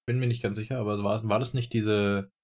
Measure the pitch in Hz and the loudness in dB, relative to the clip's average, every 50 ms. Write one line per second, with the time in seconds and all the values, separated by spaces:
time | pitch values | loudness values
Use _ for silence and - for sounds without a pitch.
0 | - - 120 127 127 120 117 - - 101 101 107 107 - - 127 107 104 104 101 | -4 -2 0 0 2 2 0 0 -2 -4 -2 -4 -6 -4 -4 -2 -2 0 0 0
1 | 101 101 104 110 110 107 104 113 127 - - 127 120 - - 113 107 107 107 104 | 0 0 0 0 0 0 0 0 0 0 -2 -4 -4 -2 -2 0 2 2 2 4
2 | 101 101 101 98 98 - _ _ | 4 2 2 0 -2 -6 _ _